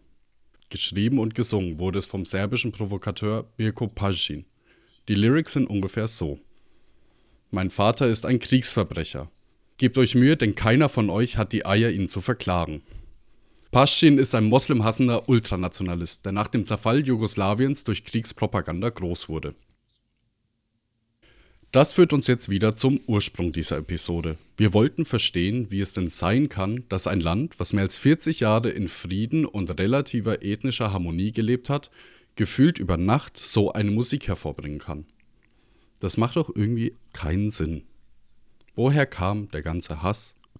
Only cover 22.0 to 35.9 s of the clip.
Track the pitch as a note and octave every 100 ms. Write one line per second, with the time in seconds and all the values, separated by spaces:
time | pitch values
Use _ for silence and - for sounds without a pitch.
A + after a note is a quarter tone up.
22 | E3+ C#3+ B2+ B2 - G2 A2 A2 C3+ C#3+
23 | - G#2 - - E2+ E2 D#2 D2 D#2 E2+
24 | - E2+ D#2+ D#2 _ - G#2+ G#2 A2+ -
25 | D#3+ A2+ - F2+ F2+ A#2+ A2 G2 G2 -
26 | F2 - F2+ A#2+ D3 - F#2+ A2 - F#2+
27 | G#2 G2 E2 F#2 D#3+ - F2+ G#2 G2 -
28 | C3+ E3 D#3+ E3 A2 A2 A#2 - G2+ -
29 | F2 F#2+ A2+ D#3+ G2+ G2+ F2+ E2 G2 C3+
30 | C#3+ A#2+ G#2+ G2 G2 G#2+ C3 - A2 G2
31 | E2+ E2 G#2 A2+ A2+ B2 - C#3+ - -
32 | - - _ - G#2 - D3+ - F2+ E2
33 | F#2 C3+ - - - A2+ G2+ G#2+ G#2 G#2+
34 | B2 - - E2 D#2+ C#2+ D2 D2 - D2+
35 | D#2 _ _ _ _ _ _ _ _